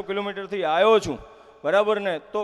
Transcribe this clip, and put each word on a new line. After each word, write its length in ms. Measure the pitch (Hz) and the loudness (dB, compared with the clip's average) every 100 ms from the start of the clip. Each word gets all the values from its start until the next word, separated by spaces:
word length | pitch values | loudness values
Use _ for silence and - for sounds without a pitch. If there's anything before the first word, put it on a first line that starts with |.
કિલોમીટરથી 600 | 202 196 202 196 190 196 160 | -4 -4 -4 -8 -8 -4 0
આવ્યો 300 | 160 214 220 | 2 4 4
છું, 180 | 175 120 - - - - | 2 -8 -12 -20 -20 -8
બરાબર 380 | 147 196 208 208 | 0 2 2 0
ને? 140 | 202 156 - | -2 -6 -6
તો 120 | 214 | -8